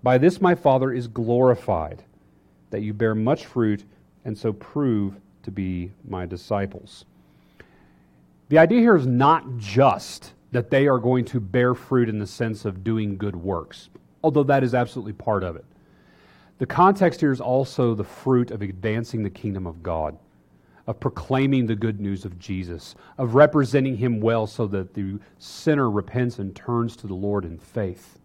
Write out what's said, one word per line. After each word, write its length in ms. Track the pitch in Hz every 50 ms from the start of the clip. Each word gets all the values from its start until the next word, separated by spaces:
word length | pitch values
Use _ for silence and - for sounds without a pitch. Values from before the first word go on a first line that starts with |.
| -
By 160 | 123 127 127
this 220 | 135 175 185 -
my 140 | 196 180 175
Father 380 | 170 - 147 131 131 131 135 123
is 160 | 123 120 117
glorified, 960 | 107 120 117 113 120 123 131 127 123 123 - - 101 82 80 76 - - - _ _ _ _ _ _ _ _ _ _ _ _ _
that 120 | - 101 104
you 100 | 107 107
bear 220 | 104 117 110 110
much 320 | 110 110 117 143 - -
fruit, 380 | - - 123 117 107 104 101 - _ _ _ _ _ _ _ _
and 120 | 123 107
so 160 | 101 - 117 104
prove 640 | - - - - 143 147 131 113 104 101 98 98 - _ _ _ _ _
to 80 | -
be 400 | 98 98 95 92 90 90 87 92 101 _ _
my 200 | - 98 92 90
disciples." 800 | 82 90 87 - - 107 101 98 98 98 107 - - - - - _ _ _ _ _ _ _ _ _ _ _ - _ _ _ _ _ _ _ _ _ _ _ _ _ _ _ _ _
The 80 | 143 156
idea 220 | 160 165 220 247
here 160 | 233 240 214
is 100 | 165 131
not 500 | 127 123 123 135 143 160 160 - 127 127
just 760 | 120 104 98 98 120 139 135 92 101 - - - - - - - _ _ _ -
that 180 | 123 113 -
they 160 | - 135 139
are 120 | 147 135 127
going 260 | 110 123 127 127 120
to 140 | 117 - 127
bear 340 | 104 95 92 127 123 123 127
fruit 360 | - - - 131 127 120 113
in 80 | 107 107
the 80 | 104
sense 400 | 95 - - 120 113 110 107 -
of 180 | 107 95 92 95
doing 320 | 110 113 113 110 104 98
good 180 | 95 104 104 90
works, 540 | 87 82 95 98 82 80 - - - - - _ - _ _ _ _ -
although 200 | 160 135 147 143
that 200 | 131 143 135 131
is 120 | 123 113
absolutely 400 | 127 120 120 - 131 104 107 101
part 280 | - - - 107 98 92
of 140 | 90 82
it. 80 | 80 - _ _ _ _ _ _ _ _ _ _ _ _ _ _ _ _ _ _ _
The 80 | 131
context 540 | - - - 175 190 202 196 196 170 - -
here 120 | - 147 135
is 80 | 123
also 540 | 120 123 127 131 135 131 - - 127 120 113
the 100 | 104 101
fruit 460 | - - - - 135 131 123 120 -
of 100 | 107 110
advancing 640 | 101 98 92 92 92 110 107 117 117 - - 113 107
the 80 | 98
kingdom 360 | 95 - - 110 98 95 92
of 160 | 87 80 82 82
God, 360 | 90 85 80 78 78 78 - _ _ _ _ _ _ _ _ _ _ _ _ _
of 140 | - 110 -
proclaiming 680 | - 127 - - - - 131 131 135 135 139 131 123
the 80 | 110 113
good 240 | 104 110 113 107 101
news 280 | 104 98 98 92 -
of 120 | 98 87 87
Jesus, 560 | - - 98 92 92 87 87 80 - - - - - - -
of 180 | - 135 120 110
representing 600 | 135 147 147 151 156 139 113 117 143 135 135 131
him 240 | 107 117 123 117 107
well 260 | 107 113 117 113 110
so 200 | 104 - - 117
that 260 | 101 98 98 92 92 -
the 260 | - 101 98 98 101 - - _ _
sinner 520 | - - - - - 165 156 143 135 120
repents 480 | 104 104 92 - - 127 123 123 117 -
and 160 | 98 98 92
turns 400 | - - - 120 117 117 117 110
to 100 | - -
the 80 | 104 95
Lord 320 | 90 98 101 104 101 90
in 100 | 82 82
faith. 640 | 82 - - _ 120 104 95 90 - - - _ _ _